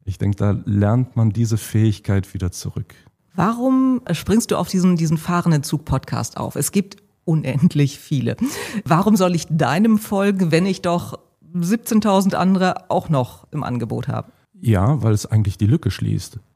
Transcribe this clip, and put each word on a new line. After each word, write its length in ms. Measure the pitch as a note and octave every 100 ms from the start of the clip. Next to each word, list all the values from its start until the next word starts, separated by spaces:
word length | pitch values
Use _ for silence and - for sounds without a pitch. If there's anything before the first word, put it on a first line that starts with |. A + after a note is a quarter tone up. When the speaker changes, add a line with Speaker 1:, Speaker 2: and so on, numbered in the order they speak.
Speaker 1:
ich 140 | - F2+
denke, 180 | G2+ G2+
da 200 | G2+ F#2+
lernt 520 | - G2+ G2+ A#2+ B2+ -
man 140 | A2+
diese 280 | A2 A2+ A2
Fähigkeit 760 | - G#2+ A2 G2+ - G2 F#2
wieder 180 | F2 F2+
zurück. 420 | - - - - - _ _ _
Speaker 2:
Warum 680 | - F3+ A#3 C4 C4 C4 B3+ -
springst 380 | E3 - G#3+ -
du 60 | -
auf 120 | F3+
diesen, 280 | F#3+ F#3 F3
diesen 200 | D#3+ D#3+
fahrenden 460 | E3+ F3 E3+ D3+
Zug-Podcast 760 | C#3 D3+ - C3 - A2+ A#2+ -
auf? 200 | - -
Es 160 | D3
gibt 240 | G3 F#3+ - _ _
unendlich 760 | - D#3+ C3+ B2+ F3 D3 C#3 -
viele. 380 | - C#3 A#2 A#2+ C4 F#4+ A#4+ A3+
Warum 320 | - E3 G3+ G#3
soll 180 | F#3
ich 120 | F3 -
deinem 500 | D#3 B2 D#3 A3+ G#3+
folgen, 520 | - G3 G3+ G3 F3
wenn 160 | E3 F#3+
ich 160 | F#3
doch 360 | F3+ E3+ - - _ _ D#3
siebzehntausend 800 | F3 F3 A3+ - A3 G#3 G3 G3
andere 560 | D#3 F#3 F#3+ F#3 - -
auch 180 | F3 -
noch 380 | C#3+ A#2+ - -
im 120 | -
Angebot 460 | - B2 A#2 A#2+ A#2
habe? 240 | A#2 - _ _ F#3+
Speaker 1:
Ja, 420 | D3+ G2+ G2+ D3
weil 100 | G#2+
es 140 | G#2 -
eigentlich 320 | A2 F#2+ -
die 80 | G#2
Lücke 240 | D3+ -
schließt. 480 | - G#2+ G#2 - - -